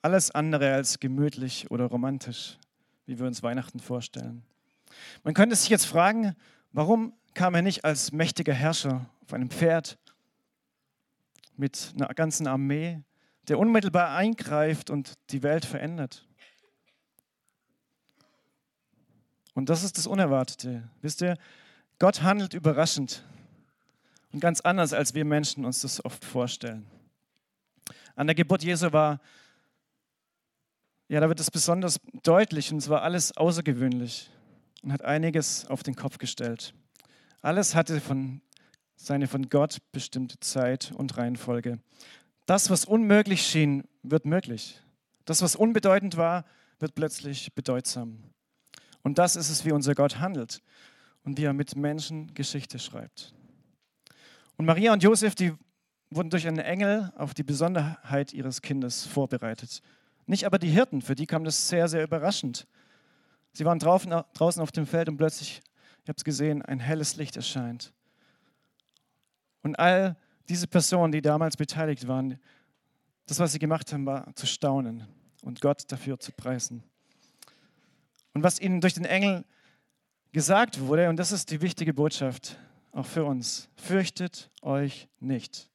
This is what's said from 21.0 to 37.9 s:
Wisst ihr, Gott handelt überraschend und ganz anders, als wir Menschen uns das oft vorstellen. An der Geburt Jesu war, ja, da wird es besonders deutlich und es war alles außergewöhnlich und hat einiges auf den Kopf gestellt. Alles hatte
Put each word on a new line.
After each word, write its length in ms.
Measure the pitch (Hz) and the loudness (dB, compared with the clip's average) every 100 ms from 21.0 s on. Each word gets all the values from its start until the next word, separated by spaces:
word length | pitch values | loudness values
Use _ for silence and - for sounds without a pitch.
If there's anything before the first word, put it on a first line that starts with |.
Wisst 220 | 151 - | -8 -2
ihr, 120 | 180 170 - - _ _ _ _ | -2 -2 -8 -20 _ _ _ _
Gott 240 | 185 - | 4 4
handelt 320 | 180 202 190 | 2 2 -2
überraschend 680 | 160 156 139 160 - 131 - - - - _ _ _ _ _ _ _ _ | 0 0 2 2 0 -6 -8 -16 -20 -20 _ _ _ _ _ _ _ _
und 80 | 143 | -2
ganz 220 | 170 170 | 0 2
anders, 320 | 175 185 160 | 2 2 2
als 220 | 113 147 143 | 2 0 0
wir 100 | 151 | 2
Menschen 400 | 147 147 - 123 | 2 0 -4 -4
uns 160 | 127 | -4
das 240 | 131 - - | -6 -6 -8
oft 180 | - | -12
vorstellen. 640 | - 127 120 - 120 110 104 - _ _ _ _ _ _ _ _ - - - - | -6 -4 -2 -4 -8 -10 -14 -20 _ _ _ _ _ _ _ _ -20 -20 -18 -4
An 120 | 147 | 0
der 80 | 160 | 0
Geburt 280 | 160 190 | 2 2
Jesu 300 | 165 175 170 | 2 0 2
war, 260 | 151 151 143 _ _ _ _ _ _ _ _ _ _ _ _ _ _ _ _ _ _ _ | 4 4 0 _ _ _ _ _ _ _ _ _ _ _ _ _ _ _ _ _ _ _
ja, 120 | 151 | 2
da 80 | 160 | 4
wird 120 | 160 | 2
es 120 | 160 | -2
besonders 480 | 160 - 175 180 - - - | 0 2 2 0 -4 -8 -2
deutlich 480 | - 175 214 156 - | 6 6 6 0 -2
und 80 | 156 | -4
es 100 | 139 | 0
war 140 | 147 | 2
alles 340 | 135 175 - - | 4 2 -2 2
außergewöhnlich 920 | 165 170 156 123 127 123 120 - - _ _ _ _ - | 2 2 0 2 2 0 -4 -8 -16 _ _ _ _ -14
und 100 | 139 | -6
hat 120 | 139 | -4
einiges 640 | - 151 165 160 147 - - | 0 0 2 0 -2 -4 -6
auf 160 | 135 | -6
den 120 | - 127 | -6 -6
Kopf 220 | 139 - | -8 -8
gestellt. 560 | 120 - 120 117 - _ _ _ _ _ _ _ | -10 -6 -6 -8 -12 _ _ _ _ _ _ _
Alles 320 | 143 180 196 165 | -2 0 2 2
hatte 260 | 165 | 2